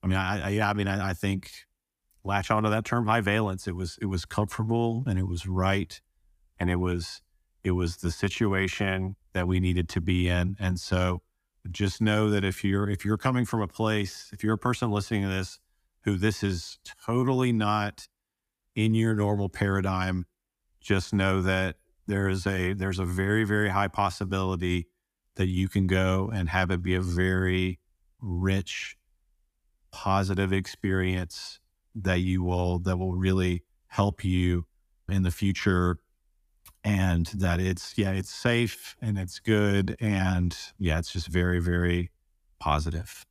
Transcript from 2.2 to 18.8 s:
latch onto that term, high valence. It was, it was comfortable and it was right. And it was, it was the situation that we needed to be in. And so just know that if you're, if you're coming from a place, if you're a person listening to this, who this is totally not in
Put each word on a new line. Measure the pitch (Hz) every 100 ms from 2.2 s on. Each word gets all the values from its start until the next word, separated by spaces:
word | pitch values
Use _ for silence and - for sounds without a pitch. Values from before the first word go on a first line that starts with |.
latch | 98 101 95
onto | 110 107
that | 107
term, | 107 120 110
high | 113
valence. | 101 107 107 95 -
It |
was, | 90 90 -
it | 104
was | 92
comfortable | - - 104 - 110 117 117 117 127
and | 95
it | 92
was | 87 95
right. | 92 92 98 90 - _ _ _ _ _ _
And | 90
it | 90
was, | 90 87 85 - _ _ _ _
it | 95
was | 90 87 85
the | 87
situation | - 98 - 110 95 95 - 101 95 95 98 _
that | 95 90
we | 92
needed | 92 90 85
to | -
be | 85 92 90
in. | 87 90 98
And | 95 90
so | - 92 90 90 _ _ _ _ -
just | 85 101 -
know | 107 107 107
that | 104
if | 98 95
you're, | 98 98 101
if | 98
you're | 101 107
coming | 131 123
from | 113 113
a | 98
place, | - 110 107 98 - -
if | -
you're | 107
a | 110
person | 123 123 117
listening | 104 98 107
to | 98
this, | 95 92 - _ _ _ _
who | - 95
this | 107 101
is | 101 92 - - - -
totally | - 120 127 131 127
not | 113 104 107 104 - - _ _ _ _ _ _
in | -